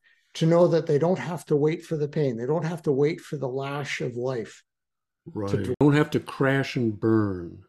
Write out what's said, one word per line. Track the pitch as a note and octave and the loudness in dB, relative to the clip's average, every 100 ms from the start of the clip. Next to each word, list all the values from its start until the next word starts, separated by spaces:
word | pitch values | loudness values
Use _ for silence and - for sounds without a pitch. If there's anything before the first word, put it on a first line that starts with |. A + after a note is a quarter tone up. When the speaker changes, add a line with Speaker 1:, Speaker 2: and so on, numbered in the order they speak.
| _ _ _ | _ _ _
Speaker 1:
to | - D#3+ | 0 4
know | E3+ F3 | 6 6
that | D#3+ D#3+ | 4 2
they | D3 | 2
don't | E3 F#3 | 2 0
have | C3+ E3+ - | -4 -10 0
to | D3+ | 2
wait | D3+ E3+ | 2 -2
for | - D#3+ | -6 -6
the | D3 | -4
pain. | D#3 C#3+ A2+ | -2 -2 -2
They | B2 | -2
don't | D#3+ | -2
have | D#3+ E3+ | -2 -4
to | D#3+ | -2
wait | C3+ D3 F3 | 0 0 -2
for | - D3 | -8 -8
the | C3 | -6
lash | C3 C3+ C#3+ C#3+ - | -6 -6 -6 -6 -6
of | D3 A#2+ | -6 -4
life." | B2+ C3 G#2 - _ _ _ _ _ _ - | -4 -4 -8 -14 _ _ _ _ _ _ -12
Speaker 2:
Right. | - G2+ | -8 -4
Speaker 1:
To | G#2 G2 B2+ | -2 -2 2
Speaker 2:
Don't | D3 | 4
have | D3 D3+ | 6 2
to | A#2+ | 0
crash | - - C3+ C#3 C3 C3+ | -4 -2 0 2 -2 -2
and | A#2 G#2+ | -2 0
burn. | A2+ A2+ G#2 F#2 E2+ F#2+ | 2 4 2 -2 -8 -14